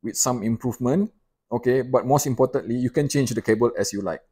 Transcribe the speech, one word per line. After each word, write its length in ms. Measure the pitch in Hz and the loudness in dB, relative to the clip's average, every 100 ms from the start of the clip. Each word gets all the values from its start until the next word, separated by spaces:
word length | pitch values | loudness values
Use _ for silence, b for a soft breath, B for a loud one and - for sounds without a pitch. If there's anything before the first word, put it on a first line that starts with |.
with 140 | 117 - | -8 -2
some 260 | - 123 | -2 0
improvement, 680 | 107 113 127 110 123 156 214 _ _ _ _ | -2 -2 -4 -2 0 2 0 _ _ _ _
okay? 300 | 120 127 127 | -2 2 0
But 240 | 123 127 113 | 2 0 2
most 200 | 139 147 | 2 2
importantly, 500 | 123 127 139 95 123 | 2 2 0 -2 -2
you 140 | 123 | 0
can 180 | 151 147 | 0 0
change 220 | 143 123 | 0 0
the 120 | 113 | -2
cable 280 | - 110 120 - | 0 2 2 0
as 140 | 101 | -4
you 100 | 101 | -2
like. 200 | 98 78 _ | -6 -6 _